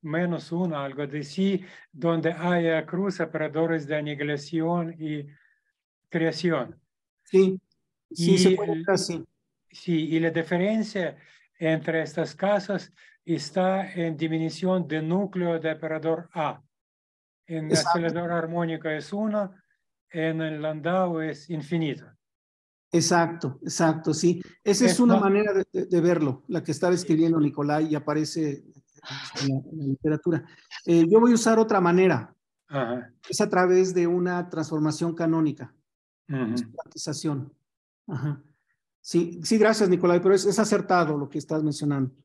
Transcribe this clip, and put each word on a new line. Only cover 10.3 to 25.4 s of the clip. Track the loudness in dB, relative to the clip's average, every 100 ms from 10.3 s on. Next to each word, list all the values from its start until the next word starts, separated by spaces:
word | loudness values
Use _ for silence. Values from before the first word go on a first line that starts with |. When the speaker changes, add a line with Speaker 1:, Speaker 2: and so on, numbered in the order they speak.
Speaker 1:
diferencia | 0 0 0 0 0 -2 -4 -6 -8 -18 _ _ -4
entre | 0 0 0 -2
estas | -2 -4 -6
casas | -2 0 0 0 -6 -8 _ -20 _
está | -6 -6 -4 0 0 0 -4
en | -4 -4 -4
disminución | -4 -2 -4 -2 -2 0 -2
de | -4
núcleo | -2 -2 -2 -2 -2 -2
de | -4
operador | -6 -6 -4 -2 -4 -4
A. | -4 -4 -6 _ _ _ _ _ _ _ _ -12
En | -8 -2
el |
Speaker 2:
Exacto. | 0 0 0
Speaker 1:
oscilador | -2 -4 -4
armónico | -4 -4 -4 -4 -4 -6
es | -6 -6
uno, | -6 -4 -4 -6 -10 _ _ _ _ _
en | -4 -4 -2
el | -4 -6
Landau | -6 -4 -2 0 0 -2
es | -6 -8 -10
infinito. | -10 -4 -2 -2 -4 -12 _ _ _ _ _ _ _ _
Speaker 2:
Exacto, | 0 4 4 2 -2 -8 -8
exacto, | -8 0 2 2 -2
sí. | 0 2 0 -4 -4
Esa | 0 4
es | 4
Speaker 1:
Es | 6
Speaker 2:
una | 6
Speaker 1:
más | 6
Speaker 2:
manera | 4 2